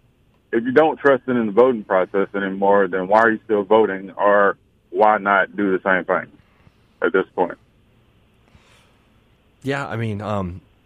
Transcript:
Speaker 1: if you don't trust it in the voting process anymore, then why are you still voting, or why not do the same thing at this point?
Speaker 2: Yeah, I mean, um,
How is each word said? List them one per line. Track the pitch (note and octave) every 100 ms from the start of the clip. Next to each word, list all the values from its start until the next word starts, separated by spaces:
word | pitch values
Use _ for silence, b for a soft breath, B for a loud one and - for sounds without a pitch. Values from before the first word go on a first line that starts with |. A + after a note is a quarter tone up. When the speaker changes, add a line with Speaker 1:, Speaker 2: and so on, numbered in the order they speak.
| _ _ _ _ _
Speaker 1:
if | A#2
you | A#2+
don't | B2+ D#3 B2+
trust | C#3+ C3 -
it |
in | B2 A2
the |
voting | G2+ C3 A#2
process | G2+ F#2+ F2+ G2 G2 G2
anymore, | G2 F#2+ G2 G2+ F#2+
then | F#2 F#2
why | G#2+
are | A2+
you | G#2+ -
still | G#2
voting, | F#2+ A2 G#2 F#2+ G2
or | E2+ G2+ G2+ G2+ - _ _ _
why | F2+ G#2+ G#2+
not | G2 G2 F#2 F#2+
do | G2+ F2+
the |
same | G2 F#2 E2+
thing | F2+ - _ _ _ _ _ _ _
at | F2
this | F#2+ F#2 -
point? | F2 - _ _ _ _ _ _ _ _ _ b b b b b b b _ _ _ _
Speaker 2:
Yeah, | C3 C#3 -
I | A2+
mean, | A2+ G#2
um, | G#2 G#2 F2+ F2+ - _